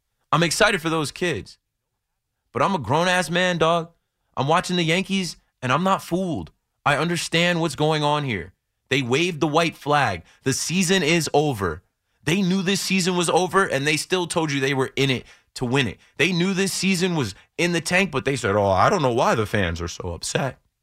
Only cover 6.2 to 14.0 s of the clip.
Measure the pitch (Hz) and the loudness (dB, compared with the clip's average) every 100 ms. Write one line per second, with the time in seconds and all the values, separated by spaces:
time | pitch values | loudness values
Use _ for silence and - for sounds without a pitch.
6.2 | 185 120 80 _ _ _ 135 139 165 170 | -4 -6 -8 _ _ _ 0 2 0 -2
7.2 | - 165 175 170 160 127 151 156 147 147 | -2 0 2 2 0 0 0 2 0 0
8.2 | 139 101 80 - _ _ - 131 120 135 | -2 -6 -8 -16 _ _ -4 -2 0 0
9.2 | 175 156 160 147 170 - 139 147 123 90 | 0 0 0 2 0 -2 -2 0 0 -2
10.2 | - _ 135 135 - 170 170 190 151 170 | -10 _ -4 -2 -2 0 2 2 4 2
11.2 | 147 143 151 113 92 78 - _ _ _ | 2 2 2 0 -4 -6 -12 _ _ _
12.2 | 139 190 180 190 185 196 - 190 175 180 | -4 0 0 0 0 -2 0 0 0 0
13.2 | 170 160 180 185 196 135 143 151 | 2 2 2 0 0 0 0 -2